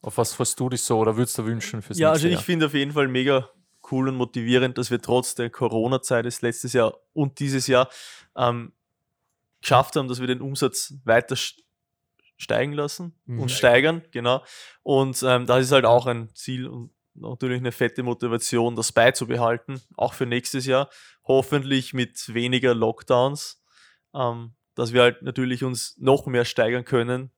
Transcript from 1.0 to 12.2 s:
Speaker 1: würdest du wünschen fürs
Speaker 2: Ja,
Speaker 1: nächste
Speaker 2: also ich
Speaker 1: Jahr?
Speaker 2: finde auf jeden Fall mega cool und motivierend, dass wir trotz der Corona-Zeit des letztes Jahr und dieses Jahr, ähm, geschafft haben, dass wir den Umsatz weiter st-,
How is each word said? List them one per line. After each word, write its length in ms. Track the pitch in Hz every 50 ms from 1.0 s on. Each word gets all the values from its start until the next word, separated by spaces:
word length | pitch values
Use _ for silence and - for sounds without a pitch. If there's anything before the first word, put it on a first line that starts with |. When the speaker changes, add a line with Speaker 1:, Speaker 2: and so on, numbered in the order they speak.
| 110 110 110 110
Speaker 1:
würdest 200 | 123 120 - -
du 80 | 113
wünschen 360 | 110 117 113 - - - 113
fürs 160 | - - - 175
Speaker 2:
Ja, 120 | 160 156
Speaker 1:
nächste 160 | 156 156 147
Speaker 2:
also 20 | 175
ich 60 | 180
Speaker 1:
Jahr? 80 | - -
Speaker 2:
finde 220 | - 175 165 156 147
auf 60 | 143
jeden 180 | 139 139 143
Fall 160 | 147 151 139 131
mega 420 | 127 127 127 139 139 131 127 - _ _ _ _ _ _ _ -
cool 160 | - 131 131 135
und 60 | 135
motivierend, 640 | 127 123 120 - 127 113 117 123 127 127 127 120 -
dass 140 | 127 -
wir 100 | 120 120
trotz 320 | - - 120 127 123 - -
der 140 | - 120 117
Corona-Zeit 760 | - - 127 113 110 113 113 120 135 131 - - 131 117 117
des 160 | 120 117 -
letztes 320 | - 120 117 - - 127 117
Jahr 200 | 127 113 110 - - _ _ _
und 260 | 160 147 139 131 -
dieses 280 | 143 139 135 131 123 -
Jahr, 220 | 131 123 131 131 - - - - - - - _ _
ähm, 380 | - 123 120 120 120 117 - _ _ _ _ _ _ _ _ _ _ _ _ _ _ _ _ _ _
geschafft 360 | - - 139 123 139 - -
haben, 120 | 156 135 127
dass 120 | 123 123
wir 80 | 127 123
den 140 | 127 127
Umsatz 520 | - 135 135 131 143 127 - - - - 139 139 _
weiter 320 | 113 113 117 120 - 135
st-, 280 | 117 - - - _ _ _ _ _ _ _ _ _ _ _ _ _